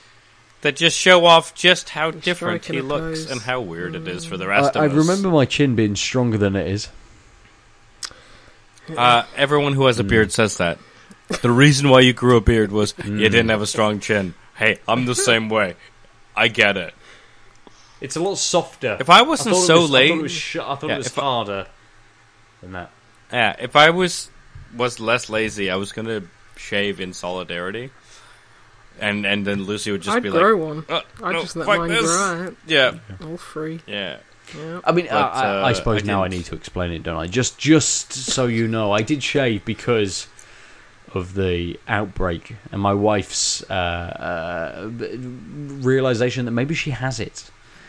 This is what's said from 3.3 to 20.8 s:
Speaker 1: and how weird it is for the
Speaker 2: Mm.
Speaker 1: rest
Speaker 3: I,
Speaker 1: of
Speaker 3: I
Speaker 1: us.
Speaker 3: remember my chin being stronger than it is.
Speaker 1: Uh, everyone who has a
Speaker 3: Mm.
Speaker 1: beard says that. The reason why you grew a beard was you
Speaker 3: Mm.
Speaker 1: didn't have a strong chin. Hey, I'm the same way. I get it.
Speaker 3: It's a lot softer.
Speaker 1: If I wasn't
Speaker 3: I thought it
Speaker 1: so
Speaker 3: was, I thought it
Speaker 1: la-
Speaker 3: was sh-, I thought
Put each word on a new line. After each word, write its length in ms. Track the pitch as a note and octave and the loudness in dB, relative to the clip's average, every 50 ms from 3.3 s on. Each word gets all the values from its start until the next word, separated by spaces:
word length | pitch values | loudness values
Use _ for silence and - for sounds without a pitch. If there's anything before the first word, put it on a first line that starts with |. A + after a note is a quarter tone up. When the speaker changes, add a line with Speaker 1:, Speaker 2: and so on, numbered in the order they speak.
Speaker 1:
and 100 | C3+ B2 | -8 -6
how 200 | G#2+ B2 B2+ B2+ | -4 -4 -4 -4
weird 340 | A#2 F2 E2 E2 F2+ F2 E2 | -4 -6 -8 -8 -8 -8 -8
it 120 | F2+ D#2+ F2+ | -8 -8 -8
is 160 | F2+ F2+ E2 | -8 -8 -8
for 120 | E2 G2 F2+ | -8 -8 -8
the 80 | F#2 | -4
Speaker 2:
Mm. 40 | F#2+ | 0
Speaker 1:
rest 280 | G2 G#2+ C#3+ C3+ - B2 | 2 2 4 2 2 2
Speaker 3:
I, 80 | D#3 | 2
Speaker 1:
of 60 | D3 | 2
Speaker 3:
I 20 | C#3 | 4
Speaker 1:
us. 140 | D3+ D#3 E3 | 2 2 2
Speaker 3:
remember 220 | F#3 G3 G3 F#3 | 2 0 0 2
my 140 | E3+ D3+ C3+ | 4 4 4
chin 300 | - - - D3 C3+ A#2+ | 2 2 2 2 2 2
being 200 | A2 A2 G#2 G#2 | 2 2 2 0
stronger 420 | - - - - C3 B2 A#2+ A2 G#2 | -2 -4 -2 0 0 0 2 2 2
than 180 | G#2 G2 G2 | 2 0 0
it 120 | G2 E2 D#2+ | 0 -2 -2
is. 220 | G2 G#2 - - - - - - - - - - _ - - _ _ _ _ _ _ _ _ _ _ _ - - - - - - - - - - - _ _ _ _ _ - - D#3+ | -4 -4 -6 -8 -14 -20 -20 -20 -20 -20 -20 -20 _ -20 -20 _ _ _ _ _ _ _ _ _ _ _ -16 -16 -16 -18 -20 -20 -20 -20 -20 -20 -20 _ _ _ _ _ -18 -10 -2
Speaker 1:
Uh, 280 | A#2+ A#2+ B2 A#2+ A#2 A2+ - - | 2 4 6 6 6 4 0 -2
everyone 380 | - C#3 C3+ D3 D3 C#3+ C#3+ C#3 | -2 0 2 4 2 2 2 2
who 120 | C3+ C3+ C3 | 4 4 4
has 120 | A#2 A2+ | 4 2
a 40 | A2 | 2
Speaker 3:
Mm. 40 | G2 | 2
Speaker 1:
beard 220 | A#2 A2 A2 F#2+ | 4 4 4 4
says 260 | - - A2+ G2+ - - | 2 2 0 2 2 0
that. 200 | F2+ E2+ D#2 - - - - - - - - _ _ - G3+ - | -2 -2 -2 -4 -8 -20 -20 -20 -20 -20 -20 _ _ -8 -6 -2
The 100 | - B2 | 0 2
reason 380 | A#2+ B2 C#3 D3+ C#3+ C3 C#3+ C#3+ | 4 6 6 6 6 6 6 8
why 100 | C3 C3 | 8 8
you 120 | C3 B2+ A#2+ | 8 8 6
grew 240 | - A#2+ B2 B2+ A#2 | 4 4 4 4 6
a 40 | |
beard 300 | G#2 A#2 A#2 A2+ G#2+ G2 | 6 4 4 4 2 2
was 220 | G#2 G#2 G#2 G2+ - - - | 2 0 0 0 -2 -6 -8
you 0 | G2+ | -6
Speaker 3:
Mm. 80 | G#2 G#2 | -2 2
Speaker 1:
didn't 300 | G#2+ A2 G2+ A#2 A2+ A2+ | 2 4 4 4 4 4
have 120 | A2 G#2+ | 2 0
a 60 | G#2 G2+ | 0 -2
strong 320 | - - A2 G#2+ G#2+ G2+ | 0 0 0 0 0 -2
chin. 340 | - - A2 G#2 F#2+ F2+ E2+ - - - - | -2 0 0 0 0 -2 -8 -12 -18 -20 -8
Hey, 240 | - A2 A2 G2+ - - - | -2 0 0 0 0 -2 -2
I'm 180 | A2+ B2 B2+ | -2 0 0
the 100 | B2 B2 | -2 -2
same 340 | A#2+ - B2+ A#2 A2+ A2 G#2+ | -2 2 2 2 2 2 0
way. 260 | A2 A2 G#2 F#2 E2+ - - - _ _ - - _ - - _ - | 0 0 0 0 -4 -8 -16 -20 _ _ -20 -20 _ -20 -20 _ -4
I 120 | G#2 A2+ A#2+ | 0 0 0
get 300 | G#2+ A#2 A2 G2+ G2 F#2+ | 2 2 2 2 2 0
it. 160 | E2+ D#2+ - - - - - - - - - - - - - - - - - - - - - - | -4 -10 -12 -18 -20 -20 -20 -20 -20 -20 -20 -20 -20 -20 -20 -20 -20 -20 -20 -20 -20 -20 -20 -14
Speaker 3:
It's 160 | - B2+ - | -12 -10 -6
a 60 | D#3+ | -4
lot 160 | E3+ G3+ F#3+ - | -4 -4 -4 -4
softer. 580 | - - - F3 E3 - - - - A#2+ G#2 F2 | -2 0 0 0 0 -2 -6 -6 -4 -4 -4 0
Speaker 1:
If 100 | C3+ C3 | 4 8
I 140 | F3 G#3 B3 | 8 8 8
wasn't 320 | D4+ E4 - - A#3 F#3 | 6 2 -2 0 2 2
Speaker 3:
I 20 | F#3 | 4
thought 60 | F3+ | 6
it 40 | E3+ | 6
Speaker 1:
so 140 | D#3+ E3+ | 6 6
Speaker 3:
was, 80 | F3 D3+ | 6 6
I 40 | C#3 B2+ | 6 6
thought 40 | C3 | 6
it 100 | D#3 E3 | 6 4
Speaker 1:
la- 60 | D#3+ | 0
Speaker 3:
was 100 | D#3 C#3 | -2 -4
sh-, 240 | - - - - - | -6 -8 -8 -8 -8
I 200 | E3 A#2 A2 C#3 | -8 -6 -6 -8
thought 80 | C3 | -6